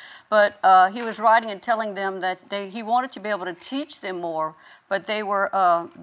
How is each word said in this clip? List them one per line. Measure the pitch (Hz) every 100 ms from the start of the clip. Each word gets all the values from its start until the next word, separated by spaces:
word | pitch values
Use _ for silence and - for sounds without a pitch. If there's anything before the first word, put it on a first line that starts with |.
| - - -
But, | 214 202 -
uh, | 190 185 185
he | 226
was | 233 208
writing | 226 226 226
and | 196
telling | - 220 220
them | 196 196 190
that | 185 185 -
they, | 202 196
he | 226
wanted | 214 240 262
to | -
be | 208
able | 202 180
to |
teach | 170 - 269 311 -
them | 196 180
more, | 170 160 156 160 - - -
but | 196 185
they | 214
were, | 202 196 196
uh, | 196 180 170 170 -